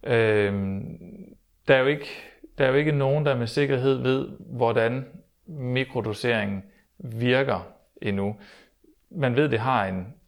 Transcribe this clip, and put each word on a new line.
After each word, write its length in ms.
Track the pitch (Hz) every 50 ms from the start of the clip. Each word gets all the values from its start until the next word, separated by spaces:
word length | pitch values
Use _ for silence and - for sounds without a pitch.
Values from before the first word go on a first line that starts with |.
| -
øhm, 920 | - 123 117 113 110 107 104 104 101 101 101 98 95 98 98 104 - - 85 87 90 - - - - - _ _ _ _ _ _ -
der 60 | 139
er 40 | 131
jo 60 | 127
ikke, 200 | 135 147 147 - - - - - - - _ - - _ -
der 60 | 143
er 40 | 131
jo 60 | 131
ikke 180 | 143 151 156 151
nogen, 340 | 143 139 135 139 151 151
der 100 | 147 135
med 100 | 123 120
sikkerhed 480 | 117 - 143 143 135 139 127 127 135 135 127 127
ved, 260 | 127 131 135 131 - - -
hvordan 640 | - - - 120 123 117 113 113 113 117 123 135 135 - - - - _ _ _ _
mikrodosering 1160 | - 165 147 127 123 127 127 131 127 - 127 107 110 107 - - 123 120 110 104 101 101 95 98 - _ _ _ _ _ _
virker 680 | - 127 113 110 120 123 123 131 139 135 113 90 85 - - _ _ _ _ - -
endnu. 340 | 107 101 98 98 101 107 - - - - - - _ _ _ _ - _ _ _ _
Man 260 | - 185 139 127 120
ved, 120 | 127 151 147
det 100 | 123 110
har 260 | 110 131 131 117 101
en 200 | 95 95 92 90 104 143 _ _